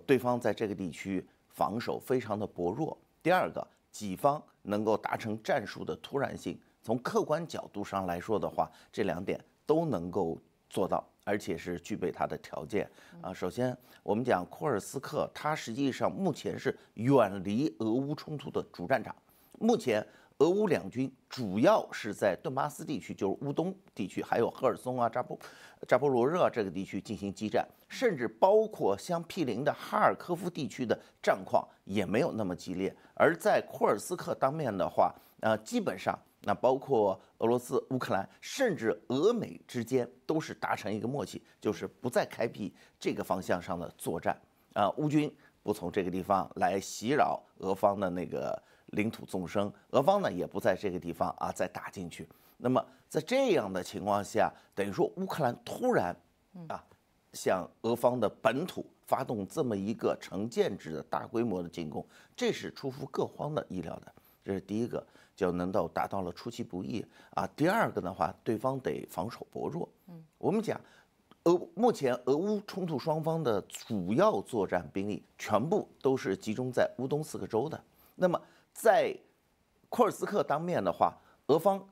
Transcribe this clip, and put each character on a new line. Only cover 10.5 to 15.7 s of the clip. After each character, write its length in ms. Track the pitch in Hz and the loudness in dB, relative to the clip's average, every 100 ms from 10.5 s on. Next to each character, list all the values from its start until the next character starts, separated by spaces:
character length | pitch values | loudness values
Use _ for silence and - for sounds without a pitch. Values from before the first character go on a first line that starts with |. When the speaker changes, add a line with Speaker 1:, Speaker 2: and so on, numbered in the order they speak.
| _ _ | _ _
Speaker 1:
做 180 | - 90 | -2 0
到， 180 | 87 - _ | 0 -4 _
而 140 | - 104 | -4 -4
且 200 | 104 82 | -2 -6
是 220 | 90 87 | -4 -8
具 160 | - 101 | -6 -4
备 160 | 92 | -4
它 140 | - 73 | -2 -4
的 120 | 78 | -4
条 280 | - - 78 | -10 -10 -4
件 240 | 101 - - - 170 | -4 -4 -10 -20 -14
啊。 120 | 92 | -12
首 160 | 95 92 | -6 -6
先， 280 | 120 127 123 - - | -2 -4 -4 -14 -16
我 140 | - 104 | -2 -2
们 80 | |
讲 220 | 117 92 90 | 2 0 0
库 160 | - 156 | -6 -2
尔 140 | 104 | -2
斯 200 | - 135 | -2 -8
克， 300 | - 143 76 | -6 -4 -4
它 220 | - 151 156 | -4 -4 -4
实 180 | - | -6